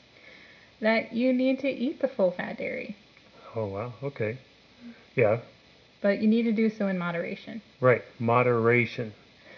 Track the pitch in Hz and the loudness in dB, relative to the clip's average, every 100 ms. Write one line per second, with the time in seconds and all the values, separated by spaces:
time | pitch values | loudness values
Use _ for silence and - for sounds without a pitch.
0 | - - - - - - - - 214 226 | -20 -20 -20 -20 -20 -20 -20 -4 0 0
1 | - 226 254 254 262 262 285 - 247 - | 0 0 2 4 2 2 -2 -2 -4 -2
2 | 262 - 185 - 202 - 190 - - 208 | -2 2 0 0 -6 -6 -6 -6 -10 -14
3 | - - - - - 113 104 98 120 113 | -18 -20 -20 -20 -12 -6 -4 -6 -8 -8
4 | 139 - 107 131 - _ _ - - - | -8 -4 -4 -6 -12 _ _ -20 -20 -20
5 | - - 107 117 - - _ _ _ _ | -4 2 2 2 -4 -20 _ _ _ _
6 | 202 202 214 226 233 214 220 214 196 185 | -2 0 2 2 2 0 0 0 -2 -2
7 | 175 170 190 202 - 220 - - 127 113 | -4 -4 -6 -10 -12 -16 -16 0 2 2
8 | - - 117 117 123 117 113 120 113 - | 0 -4 2 2 4 4 4 4 2 -4
9 | 113 101 - - - | -8 -10 -20 -20 -20